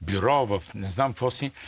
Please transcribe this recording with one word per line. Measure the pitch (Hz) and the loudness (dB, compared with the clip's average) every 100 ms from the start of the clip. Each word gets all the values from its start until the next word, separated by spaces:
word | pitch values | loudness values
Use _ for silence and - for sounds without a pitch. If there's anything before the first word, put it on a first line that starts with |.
бюро, | 80 98 110 143 120 | -2 2 4 4 4
в | 98 - | 0 -2
не | 107 95 | -8 -6
знам | 90 135 | 0 0
какво | 113 127 | 2 -2
си. | - 139 - | 0 -4 -6